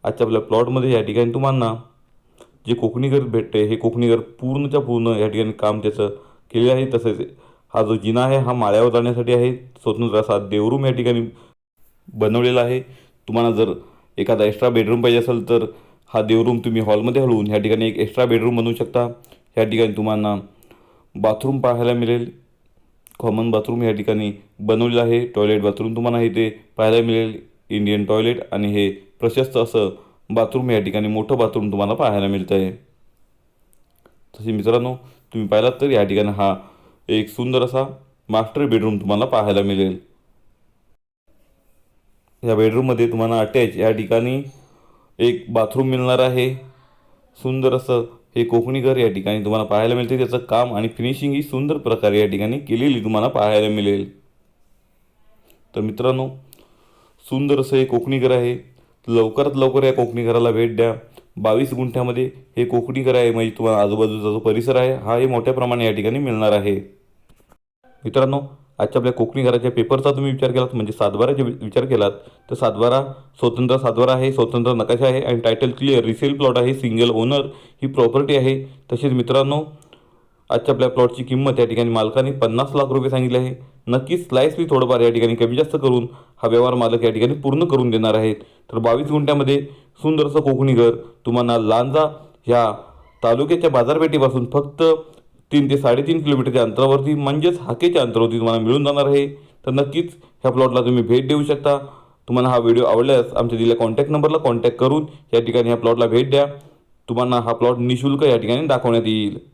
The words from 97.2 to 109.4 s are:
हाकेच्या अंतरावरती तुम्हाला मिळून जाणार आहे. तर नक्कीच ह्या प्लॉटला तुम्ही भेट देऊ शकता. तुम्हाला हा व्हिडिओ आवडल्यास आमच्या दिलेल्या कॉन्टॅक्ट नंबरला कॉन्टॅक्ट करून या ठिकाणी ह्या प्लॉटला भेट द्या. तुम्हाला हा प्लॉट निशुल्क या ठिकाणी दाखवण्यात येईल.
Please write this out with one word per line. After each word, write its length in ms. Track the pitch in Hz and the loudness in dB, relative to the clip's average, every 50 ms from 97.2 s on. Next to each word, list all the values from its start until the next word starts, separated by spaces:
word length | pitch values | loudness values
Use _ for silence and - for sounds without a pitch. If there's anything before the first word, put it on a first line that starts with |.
| 143 135 143 151 151 175 175 175 | -2 -2 -2 2 0 0 0 -2
हाकेच्या 420 | - - 120 117 170 175 175 156 | -6 -8 -4 0 0 2 2 2
अंतरावरती 360 | 131 117 107 113 117 117 113 117 | 0 2 0 0 0 0 0 -2
तुम्हाला 220 | 113 113 113 113 | 0 0 0 0
मिळून 240 | 110 113 127 147 143 | 0 2 2 2 2
जाणार 200 | 143 143 143 139 | 0 0 0 2
आहे. 220 | 139 143 143 143 139 143 - - _ _ _ - | 2 2 2 0 0 -6 -16 -20 _ _ _ -6
तर 60 | 135 | -2
नक्कीच 380 | 127 139 143 139 139 165 170 170 - | -2 0 -2 0 -2 -4 -4 -6 -10
ह्या 380 | - - _ _ _ - 131 | -20 -20 _ _ _ -2 0
प्लॉटला 300 | 120 131 131 127 123 127 | 2 2 2 2 2 2
तुम्ही 220 | 117 120 127 123 110 | 2 2 2 2 2
भेट 240 | 117 120 127 131 | 4 2 2 2
देऊ 160 | 127 147 147 143 | 2 0 0 0
शकता. 340 | 143 147 143 139 147 143 139 139 - - - - _ _ _ _ | -2 -2 0 2 0 0 0 -2 -12 -20 -20 -20 _ _ _ _
तुम्हाला 220 | - 120 127 123 127 | -2 -2 0 2 2
हा 80 | 127 | 2
व्हिडिओ 260 | 120 117 117 117 120 127 | 2 4 4 4 4 4
आवडल्यास 500 | - 104 113 123 135 135 123 117 - - | 4 2 2 4 4 4 2 2 0 -2
आमच्या 240 | - 117 113 117 | -2 -2 -2 -2
दिलेल्या 200 | 110 113 117 113 | 0 2 2 2
कॉन्टॅक्ट 340 | 117 120 113 113 120 143 143 | 2 0 -2 0 -2 -2 0
नंबरला 260 | 151 151 147 151 - | 0 0 0 2 0
कॉन्टॅक्ट 400 | 123 - 131 117 117 113 120 117 | 0 0 0 0 2 0 -2 0
करून 280 | - 127 131 143 156 151 - - - _ _ - | 2 0 0 0 0 -2 -6 -14 -20 _ _ 0
या 80 | 117 | 0
ठिकाणी 260 | 113 113 113 123 117 | 0 2 0 0 2
ह्या 100 | 117 117 | 2 0
प्लॉटला 300 | 117 117 117 117 117 120 | 0 2 0 2 2 2
भेट 220 | 110 110 120 135 135 | 2 2 2 2 2
द्या. 160 | 135 139 143 143 143 - - - _ _ _ _ _ _ _ - | 2 2 2 0 -4 -14 -20 -20 _ _ _ _ _ _ _ -6
तुम्हाला 260 | 120 120 123 127 123 | -4 -2 0 0 0
हा 180 | 120 113 117 117 | 0 0 -2 -2
प्लॉट 240 | - 120 120 123 | 0 2 0 2
निशुल्क 460 | 120 120 123 123 120 131 139 139 139 147 | 0 0 -2 -2 0 0 -2 0 2 4
या 140 | 139 123 | 4 4
ठिकाणी 300 | 113 113 107 120 139 160 | 2 2 0 -2 -2 0
दाखवण्यात 360 | 156 135 123 - 123 117 117 113 | 0 0 0 0 0 0 0 0
येईल. 340 | 110 110 107 104 101 - - | 0 -2 0 -2 -4 -6 -8